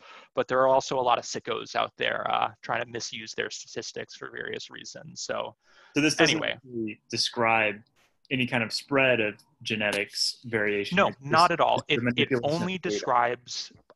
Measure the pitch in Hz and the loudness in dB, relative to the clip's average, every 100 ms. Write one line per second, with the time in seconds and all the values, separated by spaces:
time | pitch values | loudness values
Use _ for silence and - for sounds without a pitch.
0 | - - - - 120 127 131 135 - 131 | -18 -20 -6 -4 0 4 6 4 2 0
1 | 123 117 - 117 - 113 113 113 113 - | 2 2 0 -8 -6 -6 -4 -2 -2 -2
2 | 117 113 117 117 117 110 - 117 120 117 | -2 -2 0 0 0 -4 -6 -4 -4 -8
3 | - 117 110 - 107 - - 120 - - | -8 -10 -10 -6 -6 -6 -12 -10 -10 -10
4 | 117 - 131 - - - - 62 - - | -12 -12 -14 -10 -8 -8 -10 -16 -16 -16
5 | 131 - - 117 117 - _ - - 143 | -16 -12 -8 -6 -6 -12 _ -20 -4 0
6 | 151 - 156 - 110 117 127 117 110 104 | 2 4 4 4 -2 -6 -8 -6 -6 -8
7 | - 113 - 120 113 113 107 104 - _ | -8 -4 -2 0 2 4 2 -2 -14 _
8 | _ _ - 131 123 127 110 - - 135 | _ _ -6 -2 0 0 -2 -6 -2 2
9 | 131 117 104 - _ _ 117 110 104 101 | 4 4 0 -4 _ _ -6 -2 0 -2
10 | 104 - - - 123 110 104 101 98 180 | -4 -2 -4 -4 -4 0 2 0 0 2
11 | 151 - 139 160 175 156 120 113 - 135 | 2 0 2 6 6 6 4 2 2 0
12 | 123 120 139 127 143 170 175 185 175 202 | 2 0 2 2 2 0 -2 -4 -4 -4
13 | 135 123 120 123 - - - - _ | 2 2 2 0 -8 -10 -10 -16 _